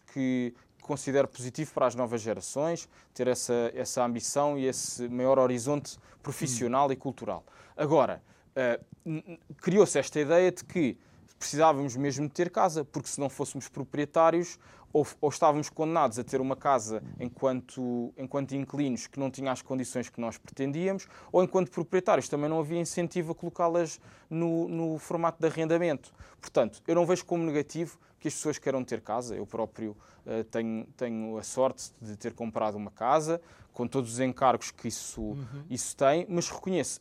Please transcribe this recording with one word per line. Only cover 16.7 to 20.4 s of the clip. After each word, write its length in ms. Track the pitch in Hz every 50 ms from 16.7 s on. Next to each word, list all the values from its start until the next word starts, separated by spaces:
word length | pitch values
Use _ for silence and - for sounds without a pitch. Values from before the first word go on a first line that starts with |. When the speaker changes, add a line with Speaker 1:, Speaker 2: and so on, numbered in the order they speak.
| 135 120 107 110 110 104 - - - -
Speaker 1:
enquanto, 920 | 123 120 - - 135 131 127 127 127 - - 131 127 123 120 120 120 123 -
enquanto 360 | - 131 131 - 139 135 120 139
inquilinos 500 | 139 135 135 - 143 143 135 123 113 -
que 140 | - - 139
não 100 | 135 131
tinha 220 | 131 131 135 131
as 100 | 127 127
condições 480 | - - 135 131 123 - - 127 117 -
que 100 | - -
nós 180 | 117 113 107
pretendíamos, 680 | -